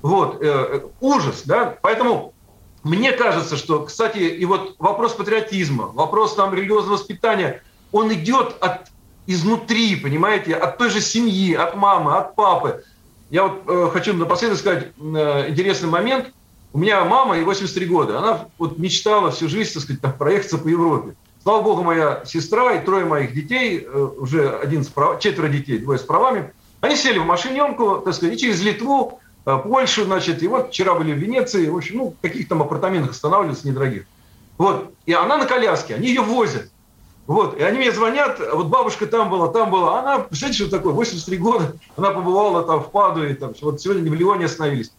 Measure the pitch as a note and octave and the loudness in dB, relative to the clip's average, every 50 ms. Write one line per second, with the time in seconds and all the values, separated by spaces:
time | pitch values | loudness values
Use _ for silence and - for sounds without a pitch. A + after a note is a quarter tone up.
0 | - D3 F#3 F#3+ D#3 - - - D3+ D3+ C#3+ C3+ B2+ - C#3 C3+ - - - - | 2 2 2 4 2 0 -2 -2 0 0 2 2 0 -2 -4 -6 -6 -8 -12 -2
1 | B3+ C4+ C#4+ B3+ D#3 C3 G2+ - - C#3 F3 A#3 A#3+ - - - - G3 A3+ B3 | 0 2 2 2 2 -2 -4 -6 -2 0 2 2 2 0 -4 -2 0 0 2 2
2 | B3 B3 A3 - - - - _ _ _ - - - - - - - D3+ E3 G3 | 2 0 0 -2 -4 -10 -18 _ _ _ -20 -20 -20 -20 -20 -10 -4 -2 0 2
3 | B3 C4+ - - A#3 G3+ D3 E3 D3 - D3+ C3 - - D#3+ D3+ D3+ - - - | 2 2 2 2 0 0 0 0 -2 -4 -6 -6 -2 -2 -2 -2 -2 -6 -4 -2
4 | A3+ A3 A3 G#3 F3+ E3 E3 - F3 F3 G3 F#3 - - - _ - F#3+ G#3 - | -2 -2 0 0 -2 -2 0 -2 0 0 0 0 -2 -8 -12 _ -2 0 0 2
5 | A#3 A3+ - - F#3+ G3+ A3 A3 A3 - G3 F#3+ F3 C#3+ C#3 A#2 G2+ - G#2+ B2+ | -2 -2 -2 -4 -2 0 0 -2 -2 -2 -4 -4 -2 -2 -2 -4 -4 -6 -2 -2
6 | D#3 D#3+ G3+ G#3+ A3 G#3+ G#3+ G#3 G3 G3 F#3+ F#3 G3 G3 G#3+ G#3+ - G3 G3+ G3 | -2 0 2 2 2 2 2 0 0 0 0 -2 0 2 2 2 2 2 -2 -2
7 | - - G3+ - - A3+ G#3+ G3 F3+ C#3 - - _ _ _ _ _ _ - G#3 | -2 -8 -8 -2 0 0 2 2 0 -2 -4 -6 _ _ _ _ _ _ 0 2
8 | A3+ A3 A3 E3+ D#3 G3 B3+ C4+ B3 - - - F#3 F3+ - - - - _ - | 2 2 0 -2 0 2 2 2 2 0 -2 -2 -2 -2 -2 -4 -10 -18 _ -20
9 | - - - _ - - F#3 F3 D#3+ G#3 A3+ A3 - - A3+ A3+ A#3 G#3+ F#3+ C3+ | -20 -20 -20 _ -6 -4 -2 0 2 2 2 0 0 -2 0 2 2 2 0 0
10 | C#3 C#3 C#3+ D#3 F3+ G#3 G#3+ G3 - E3 E3 - - F3 - - A#3+ A#3 G3 G#3+ | -2 -2 0 0 2 2 2 0 0 -2 -2 0 0 -2 0 0 0 0 2 0
11 | G3+ - - A3+ A#3+ A3+ F#3+ F#3+ F#3+ F3+ D#3+ C3+ E3 E3+ E3+ G3+ G3 G3+ G3 F3 | -2 0 0 0 2 2 2 2 2 2 2 2 0 -2 0 2 4 4 4 4
12 | D#3 C#3+ D3+ F#3+ - - - - G#3+ G3 F3+ - - B2+ A2 - - - - _ | 4 2 2 2 0 -2 0 2 4 4 4 4 2 -2 -4 -4 -10 -20 -20 _
13 | _ - _ - - - C#3+ F3 G3 F#3+ F#3+ - - - F3+ F3+ F3 D#3+ E3 F#3 | _ -20 _ -20 -18 -2 0 2 2 2 0 -6 -4 -2 0 2 2 2 0 0
14 | - G#3 G3+ E3+ E3 - F3 - A#3 A3+ G3+ E3 - G3 F3+ E3 - - - - | 0 0 0 0 2 0 0 0 2 0 0 0 0 0 0 0 -2 -8 -14 -12
15 | D3 D#3 D#3 D#3 D3+ D3 C#3+ C#3+ B2+ A2+ D3+ C#3+ F#3 G3 F#3 - F3 D#3+ D#3+ F3 | -10 -4 -2 0 2 2 2 0 0 0 0 0 0 0 0 0 0 0 0 0
16 | G3+ A#3+ C4+ C4 B3+ - _ _ _ _ _ - - - - C#3+ E3+ G#3 G#3 G3 | 0 0 0 -2 -2 -6 _ _ _ _ _ -20 -20 -6 -2 0 2 2 4 2
17 | F3+ F3 A3 C4 C4+ A3 F#3 E3 D#3+ F3+ G3 G3 G3+ E3+ - F#3 F#3 E3+ F3+ E3+ | 4 4 4 4 4 4 2 0 2 0 0 -2 -4 -4 -4 -4 -2 0 2 0
18 | C#3 A2+ G#2 B2+ F3+ A3 A3+ - - - _ _ E3+ D3+ C#3+ - E3+ F#3 E3+ - | 2 0 -2 -2 0 0 0 -2 -4 -14 _ _ -6 -6 -4 -4 -4 -2 -2 0
19 | - G#3+ G#3+ G#3 F#3 D#3+ C3+ - E3 D3+ D3 G#3+ G#3+ - - D#3+ C#3 - C#3 - | 2 2 4 4 2 2 -2 -2 -4 -2 -2 -2 -4 -4 -4 -8 -6 -6 -8 -4
20 | - C3 C3 - D3 D3 G3 G3+ G3 - E3+ C#3+ - D#3 E3 E3+ E3+ D#3+ D3 A#2 | -2 -4 -2 0 0 2 2 2 0 -2 -6 -4 0 0 2 2 2 2 2 0
21 | - G2+ F2 _ _ _ _ _ - F#3 G#3+ A3 F#3+ A3 G3 E3+ F3+ E3+ E3 E3 | -2 -6 -14 _ _ _ _ _ 0 2 2 4 4 2 0 2 2 0 2 2
22 | D#3 C#3+ B2+ - - - - E3+ D3 - G#3 A3 B3+ B3 A3 E3 - F#3+ F#3+ G3 | 2 2 0 -2 -8 -6 -6 -6 -2 0 0 2 2 2 2 0 0 0 0 2
23 | F3 E3 D#3 C#3+ C3+ A#2 A#2+ D3 C#3+ - B3 B3+ B3+ A3+ F#3 D3 - - C3 C#3 | 2 2 0 0 0 -2 -4 -6 -4 -2 -2 0 0 0 -2 -4 -6 -4 -2 -2
24 | C#3 C3 C3+ - C3+ B2+ D3 E3 C#3+ C3+ A#2 A2 D3 C#3+ D#3 D#3 C3 - - - | -2 -2 -4 -8 -6 -2 0 2 2 2 0 -2 -2 -2 0 -2 -2 -2 0 2
25 | C#3+ F3 - - - G#3+ F3+ F3 D#3 D3+ C#3 D3 C#3 - C3 G#2+ A2+ C#3 C#3 B2 | 2 2 2 0 0 -2 0 0 0 0 0 -2 -2 -2 -4 -4 -2 -2 -2 -2
26 | - - D3+ F3+ A#3 C4 B3 G3+ D#3 - - _ _ _ - - - C4+ D4 C#4 | -2 0 2 2 2 2 2 0 -4 -8 -14 _ _ _ -10 -4 -2 0 0 0
27 | - C4+ A3+ F#3 D#3+ E3 E3+ - - C4 C4 C#4 D4 C#4+ A3 - A#3 G3+ F#3+ - | 0 0 0 0 2 0 0 0 0 -4 0 0 0 0 0 0 0 0 0 0
28 | - F#3+ E3+ - F3 E3+ A#3 A3+ C4 B3 G#3 E3 F#3+ G#3+ G3+ G#3 A3+ C4+ C#4 C#4 | -2 -4 -2 0 -2 -2 0 0 0 0 0 2 0 0 -2 -2 -2 0 2 0
29 | B3 - - - _ _ _ _ - C#3 C3+ C3 - G#3 A#3+ C4+ C4 G3+ - A3 | 0 -2 -6 -16 _ _ _ _ -2 0 0 0 0 2 2 2 2 2 0 0
30 | G3+ F#3 F#3+ F3+ - E3 D#3+ C3 D3+ F#3+ A#3+ B3+ B3+ - - - F#3+ F#3+ F3 E3+ | 0 0 0 0 0 -2 -2 0 0 0 0 0 -2 -2 -2 -2 2 2 2 2
31 | D#3+ D#3 D3 C#3 E3+ G#3 B3 C4 - - - G3 E3 D3+ E3+ F3+ C#3 - F#3+ A#3+ | 2 0 -2 -2 -2 0 0 0 0 0 0 0 0 2 0 -4 -6 -6 -6 -4
32 | C4 G3 - - - E3 D3 - - - F3+ D#3 D3 C#3+ - C3+ F#3+ F#3 F#3+ F3 | -4 -6 -6 -6 -6 -6 -4 -4 -4 -2 0 0 0 0 -2 -2 -2 0 0 0
33 | C#3+ B2 - - - D3+ F3+ G3+ G3 D#3+ C3+ - - C#3 C3 C3 C#3 C3 A2+ F#2+ | -2 -2 -6 -4 -2 0 2 2 2 0 -4 -6 -4 -4 -2 -2 -2 -2 -4 -6
34 | F2+ _ _ _ _ _ - - - _ - - E3+ G3 F#3 F#3+ - - - _ | -12 _ _ _ _ _ -20 -20 -20 _ -4 0 2 2 2 0 -6 -10 -16 _
35 | _ - E3+ E3+ F3 A3 C#4+ D4+ C4 - B3+ B3 A3+ G#3 D#3 B2+ - - A#2 A2+ | _ 0 0 2 2 2 2 0 2 0 0 2 2 2 0 0 -4 -6 -6 -4
36 | G3+ B3+ B3 C4 A3 G#3 A#3 B3+ A3+ F3 C3 A2+ - - _ _ _ _ _ _ | 0 0 0 0 0 0 2 2 0 0 -2 -6 -10 -12 _ _ _ _ _ _
37 | - - - - - - D3+ G#3+ G3+ - - - D3 F#3 A3 C4+ C4 A#3+ A3 G#3+ | -20 -20 -20 -20 -6 -2 0 2 2 0 0 0 0 0 2 2 2 0 2 2
38 | A3+ A3+ B3+ C#4+ D4 C4 - - A3+ A2+ C#3 D#3+ F3 D3+ G3+ C4 - G#3+ - - | 0 0 2 0 0 0 0 -4 -4 -2 -2 -2 0 2 2 2 2 0 -2 -4
39 | G#3+ - - A#3 G#3+ F#3+ F#3 F#3 E3+ - - A3+ A3+ G3 F3+ F#3 F3 D#3 F3+ A#3+ | -4 -2 0 0 0 0 0 0 0 2 2 2 2 2 2 2 2 2 0 0
40 | B3+ C#4+ C#4 A#3 - - D#3+ C3+ - C#4 A#3+ - G3+ D#3+ F#3 F3+ C3+ E3 C#3 F#3+ | 0 0 0 0 -2 -4 -8 -6 -4 -4 -2 -2 -2 -2 -2 -2 0 0 0 0
41 | A#3 A3+ F#3+ E3+ D3+ - F#3 F3+ E3+ A#3 B3+ A3 E3 C#3 - - - - - - | 0 -2 -4 -8 -6 -6 -4 -2 0 2 2 2 0 -2 -6 -12 -20 -18 -6 -2
42 | F#3 G3 F#3+ F3+ F3+ F3+ F3+ G3 G#3 G#3 F3+ E3+ E3 E3 D#3+ D3+ C#3+ - - G3+ | -2 0 0 0 -2 0 2 2 2 4 2 0 0 0 0 -2 -2 -2 0 2
43 | G3+ F#3 E3+ D#3+ D3+ C#3+ C3+ C3+ C#3 B2 - - D3 D3+ C#3+ D3 - F#3 G3 F3+ | 2 2 2 0 -2 -4 -4 -6 -6 -10 -10 -6 -4 -4 -4 -4 -2 -2 0 0
44 | E3 D#3+ D3+ D#3+ F3 G3 G3+ F#3 E3+ D3+ - - D#3 D3 C#3 B2 A2 - _ | 0 0 0 2 2 2 2 2 0 -2 -2 -2 -2 -2 -2 -2 -6 -8 _